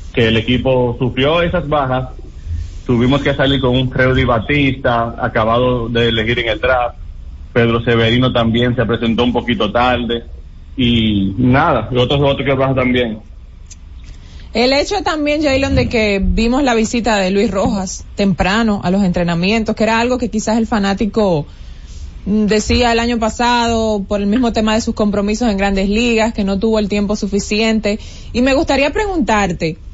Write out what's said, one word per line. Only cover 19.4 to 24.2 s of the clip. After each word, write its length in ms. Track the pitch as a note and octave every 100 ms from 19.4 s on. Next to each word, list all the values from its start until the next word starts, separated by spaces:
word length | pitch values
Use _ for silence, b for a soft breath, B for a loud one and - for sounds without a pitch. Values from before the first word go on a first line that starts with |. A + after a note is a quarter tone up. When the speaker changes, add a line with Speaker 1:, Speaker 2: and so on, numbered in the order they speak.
| F3+ A3+ A3 G#3
Speaker 2:
que 80 |
era 160 | A3 A3+
algo 180 | A#3+ B3
que 120 | A3+
quizás 280 | A3 A3 A3+
el 100 | A3+
fanático, 800 | A3 G3 G3 G#3+ A3+ G3+ D#3 - B B B B B B - -
mm, 220 | G#3+ G#3
decía 440 | G#3+ A3+ A#3+ A#3+
el 80 | A#3
año 180 | A#3 A#3+
pasado 840 | A3 - A#3+ A#3+ A#3 A3+ A3 G#3 F#3+
por 140 |
el 80 | G#3